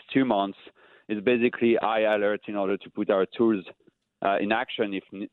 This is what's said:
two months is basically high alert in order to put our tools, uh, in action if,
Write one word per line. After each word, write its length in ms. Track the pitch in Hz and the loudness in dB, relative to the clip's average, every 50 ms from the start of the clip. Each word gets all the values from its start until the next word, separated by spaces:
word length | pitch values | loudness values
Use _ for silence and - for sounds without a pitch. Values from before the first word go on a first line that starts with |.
| - - - | -8 -2 0
two 120 | 135 135 | 0 2
months 320 | 123 107 98 98 98 95 - - - - _ - - - - _ - | 2 2 0 0 -2 -6 -12 -20 -20 -20 _ -20 -20 -20 -18 _ -8
is 120 | 107 107 | -8 -2
basically 560 | 95 123 123 117 117 120 - - 117 117 113 - | 0 0 2 2 2 0 0 2 2 2 2 2
high 200 | - 107 113 113 110 107 107 | 0 0 0 2 2 2 2
alert 280 | 104 101 104 104 101 - | 2 2 0 0 -2 -4
in 80 | - 104 | -6 -4
order 220 | 101 98 95 101 | -4 -2 -2 -2
to 120 | 95 - - | -4 -6 -8
put 200 | - 104 104 - | -6 -4 0 2
our 160 | 104 95 92 - - | 2 2 2 0 0
tools, 260 | - 117 113 110 95 85 - - _ _ _ _ _ _ _ _ _ - | 0 0 2 0 0 -4 -10 -18 _ _ _ _ _ _ _ _ _ -2
uh, 120 | 98 98 - | 0 0 0
in 100 | 101 104 | 0 0
action 420 | 110 117 131 - - - 113 101 95 | -2 -2 -2 -4 -4 -4 -4 -2 -4
if, 100 | 95 - - - 98 104 - | -6 -8 -10 -12 -12 -12 -8